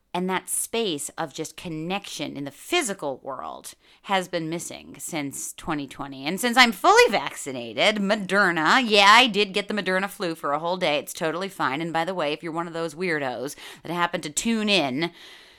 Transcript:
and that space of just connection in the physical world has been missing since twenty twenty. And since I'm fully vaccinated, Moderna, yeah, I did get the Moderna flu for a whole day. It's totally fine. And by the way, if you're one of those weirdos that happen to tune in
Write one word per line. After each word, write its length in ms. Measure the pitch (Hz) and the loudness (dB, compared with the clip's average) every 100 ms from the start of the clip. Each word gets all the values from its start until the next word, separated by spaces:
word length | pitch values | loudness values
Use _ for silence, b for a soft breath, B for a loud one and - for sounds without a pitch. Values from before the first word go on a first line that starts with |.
| _ | _
and 140 | 180 185 | -4 -2
that 200 | 185 - | -2 -4
space 600 | - - 233 214 143 - - | -6 -4 -2 -2 -4 -6 -8
of 160 | 156 | -8
just 200 | - 151 | -8 -10
connection 800 | - 180 156 165 196 - - 139 | -10 -10 -8 -6 -6 -8 -8 -8
in 100 | 143 | -8
the 60 | 143 | -10
physical 720 | - - - 196 190 147 131 | -12 -2 -2 0 -4 -6 -6
world 520 | - 131 80 - - - b b | -8 -10 -10 -12 -14 -18 b b
has 220 | - 190 180 | -2 -2 0
been 220 | 170 160 | -4 -4
missing 480 | 165 - 73 80 - | -6 -8 -14 -16 -14
since 540 | - 160 139 - - | -8 -6 -6 -8 -10
twenty 340 | - - 151 139 | -10 -6 -6 -6
twenty. 380 | - 139 135 | -10 -12 -8
And 160 | 139 185 | -6 -2
since 160 | 240 233 | 2 6
I'm 160 | 240 | 6
fully 320 | 185 349 440 480 | 6 4 6 6
vaccinated, 840 | 180 143 - 143 131 117 110 185 214 | 4 -2 -8 -8 -8 -6 2 2 2
Moderna, 840 | 196 220 185 196 190 170 156 240 | 0 0 2 2 4 4 4 4
yeah, 260 | 233 208 196 | 6 8 10
I 160 | 226 254 | 10 8
did 260 | 196 202 | 4 0
get 160 | 196 196 | -2 -2
the 60 | |
Moderna 340 | 208 185 185 196 | -2 0 0 -2
flu 260 | - 180 | -4 -4
for 180 | 165 151 | -4 -2
a 60 | 147 | -2
whole 200 | 170 185 | -2 0
day. 200 | 170 147 | 0 0
It's 140 | 101 | -2
totally 380 | - 165 160 196 | -4 -2 -2 -6
fine. 320 | - 143 139 | -2 -2 -2
And 100 | 170 | -2
by 140 | 160 165 | -2 -2
the 80 | |
way, 180 | 180 147 | -2 -2
if 100 | 156 | -4
you're 100 | 170 | -6
one 140 | 165 175 | -6 -6
of 60 | |
those 220 | 165 165 | -6 -6
weirdos 600 | 147 185 151 135 117 139 - B B | -4 -4 -2 -2 -4 -6 -10 B B
that 100 | 151 | -8
happen 300 | 175 170 180 | -2 -2 -2
to 80 | 156 | -6
tune 400 | - 233 226 214 | -4 0 0 2
in 400 | 196 139 127 170 B B B B | 2 2 0 -4 B B B B